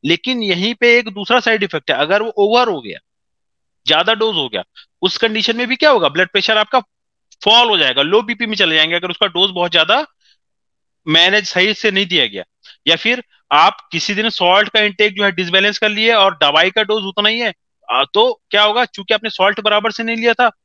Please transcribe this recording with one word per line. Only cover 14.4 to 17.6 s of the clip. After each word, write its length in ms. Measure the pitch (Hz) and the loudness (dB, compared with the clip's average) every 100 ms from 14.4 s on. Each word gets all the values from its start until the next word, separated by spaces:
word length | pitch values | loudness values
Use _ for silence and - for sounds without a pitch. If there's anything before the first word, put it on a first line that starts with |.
| 180 190 202 | 2 4 2
का 100 | 220 | 0
intake 360 | 208 190 208 190 | -2 0 -2 0
जो 80 | |
है 80 | 202 | -2
disbalance 460 | 175 175 190 202 202 | -2 0 0 0 -2
कर 120 | 214 | -4
लिए 240 | 208 226 | 0 2
और 240 | 226 196 170 | 4 2 2
दवाई 300 | 143 151 180 | 2 2 2
का 120 | 208 | 0
dose 200 | 208 214 | -2 -2
उतना 260 | 196 202 208 | -4 -2 -2
ही 100 | 226 | -2
है, 140 | 233 - | -6 -8